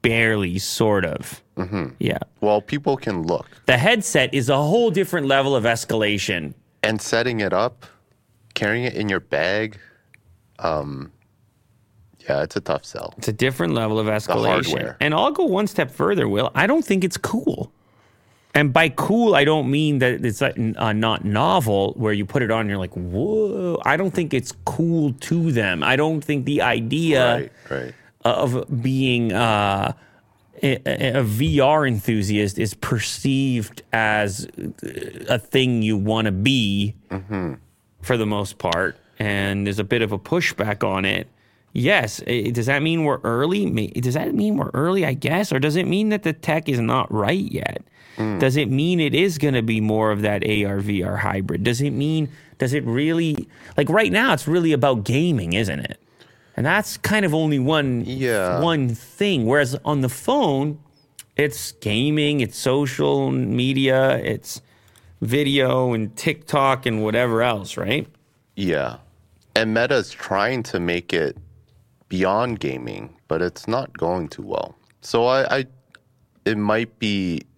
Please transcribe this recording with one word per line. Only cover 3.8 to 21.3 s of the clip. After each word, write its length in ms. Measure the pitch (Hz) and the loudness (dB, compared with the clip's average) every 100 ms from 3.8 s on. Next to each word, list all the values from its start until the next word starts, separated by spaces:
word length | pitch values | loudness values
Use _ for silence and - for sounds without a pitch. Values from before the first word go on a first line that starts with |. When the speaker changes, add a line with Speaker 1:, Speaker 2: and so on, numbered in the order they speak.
| 175 233 - 151 127 | 4 2 2 0 2
Speaker 1:
is 160 | 135 120 | 0 2
a 80 | 139 | 2
whole 340 | 147 220 233 | 4 2 2
different 360 | 185 180 180 139 | 2 0 -2 2
level 280 | 135 135 | 2 4
of 80 | 135 | 2
escalation. 920 | 117 117 - 113 104 104 - 90 73 - _ _ | 2 0 -2 0 0 0 -2 -4 -6 -14 _ _
Speaker 2:
And 180 | 110 107 | -2 -2
setting 380 | - 113 123 113 | 0 0 0 0
it 140 | 101 | 0
up, 320 | 92 120 - - _ _ _ _ _ _ | 2 0 -4 -20 _ _ _ _ _ _
carrying 280 | - 104 117 | -4 -2 0
it 100 | 123 | -2
in 140 | - 107 | -4 -2
your 140 | 95 | -2
bag, 560 | - 71 87 104 110 107 - _ _ _ _ _ _ - | -2 -2 0 -2 -4 -10 -20 _ _ _ _ _ _ -6
um, 540 | 85 78 71 69 67 _ _ _ _ _ _ _ _ _ _ _ - | -4 -2 -4 -10 -14 _ _ _ _ _ _ _ _ _ _ _ -4
yeah, 160 | 69 | -4
it's 140 | 78 101 | -2 -6
a 20 | |
tough 220 | - 71 | -4 -4
sell. 300 | - - - - | -4 -14 -14 -6
Speaker 1:
It's 120 | - | -6
a 40 | |
different 400 | 110 131 131 170 | 0 -2 0 -2
level 260 | 120 110 110 | 0 0 0
of 80 | 107 | 0
Speaker 2:
The 40 | |
Speaker 1:
escalation. 360 | 107 - 113 107 | -2 0 0 2
Speaker 2:
hardware. 500 | 92 - 139 113 - | 2 0 -4 -4 -2
Speaker 1:
And 140 | 147 | 0
I'll 180 | 156 285 | 2 2
go 140 | 302 | 2
one 220 | 330 190 208 | 0 0 0
step 220 | - 135 | -2 -4
further, 360 | - 170 196 113 | 0 0 2 0
Will. 240 | 101 117 | 0 0
I 140 | - 196 | 2 2
don't 160 | 311 | 2
think 220 | - 190 | 2 0
it's 120 | 180 - | 0 -2
cool. 540 | - 226 302 - - _ _ _ _ _ _ _ _ | -4 -2 -2 -4 -8 _ _ _ _ _ _ _ _
And 200 | 143 147 | 2 4
by 160 | 131 165 | 4 4
cool, 440 | 127 - 226 233 | 2 0 4 6
I 120 | 156 | 6
don't 260 | 143 156 127 | 4 2 2
mean 280 | 143 151 143 | 2 2 4
that 260 | 127 92 | 2 2
it's, 160 | 117 107 | -2 0
like, 160 | 135 - | -2 0
n-, 180 | 113 - | -4 0
uh, 140 | 110 | 0
not 320 | 107 113 104 | 2 2 0
novel, 680 | 101 | 0